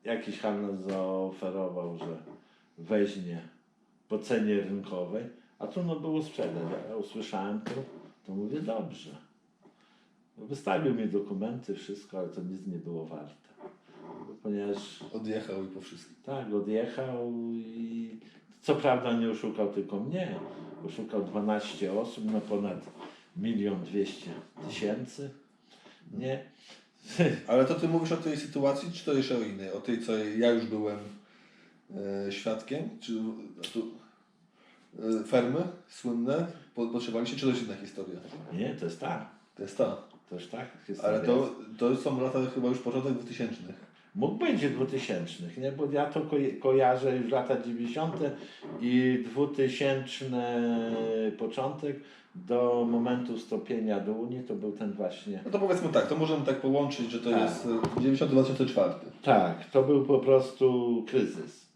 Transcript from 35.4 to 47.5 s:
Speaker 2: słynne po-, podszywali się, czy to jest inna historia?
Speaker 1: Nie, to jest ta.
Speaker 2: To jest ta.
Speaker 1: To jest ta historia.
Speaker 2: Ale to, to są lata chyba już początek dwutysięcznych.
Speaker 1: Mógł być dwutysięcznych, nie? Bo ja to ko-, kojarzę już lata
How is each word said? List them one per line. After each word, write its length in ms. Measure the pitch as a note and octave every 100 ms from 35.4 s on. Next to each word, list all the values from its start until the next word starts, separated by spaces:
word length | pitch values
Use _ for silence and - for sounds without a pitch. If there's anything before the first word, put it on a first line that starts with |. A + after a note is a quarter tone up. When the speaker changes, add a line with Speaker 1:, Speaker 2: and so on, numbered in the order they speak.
| A#2+ C#3+ F3+ - -
Speaker 2:
słynne 600 | - B2 A#2 A#2+ D3+ E3+ - - -
po-, 120 | A#2
podszywali 400 | A#2+ A#2 A2+ A#2+
się, 80 | C3+
czy 60 | C3+
to 60 |
jest 120 | A2+
inna 120 | A2 F#2+
historia? 440 | G2+ - F#2+ F2+ - D#2+ -
Speaker 1:
Nie, 220 | F2 B2 -
to 100 | E2+
jest 140 | -
ta. 300 | - E2+ - - _ -
Speaker 2:
To 60 |
jest 140 | G2 -
ta. 200 | A2+ - - - _
Speaker 1:
To 60 | F2+
jest 160 | -
ta 140 | A#2 - - -
historia. 240 | G2 G#2 A2
Speaker 2:
Ale 80 | B2
to, 280 | B2 C3+ - - A2+
to 160 | A#2+ C3
są 260 | D3 C3
lata 180 | B2+ C3 B2+ -
chyba 120 | B2
już 120 | B2+
początek 340 | B2 C3 C3+
dwutysięcznych. 720 | A#2+ - - A#2 - F2+ - - - - F#2+
Speaker 1:
Mógł 200 | - G#3
być 260 | E4+ G#3+ C#3+
dwutysięcznych, 880 | A#2+ C3 - - F#2 E2+ - F2 B2+
nie? 140 | C3+
Bo 200 | C#3 C#3+
ja 140 | C#3+ D3
to 160 | D#3
ko-, 140 | - D3 C3+ -
kojarzę 560 | C3+ C3+ C3 B2+ C3+ B2+
już 140 | A2+
lata 300 | C3 B2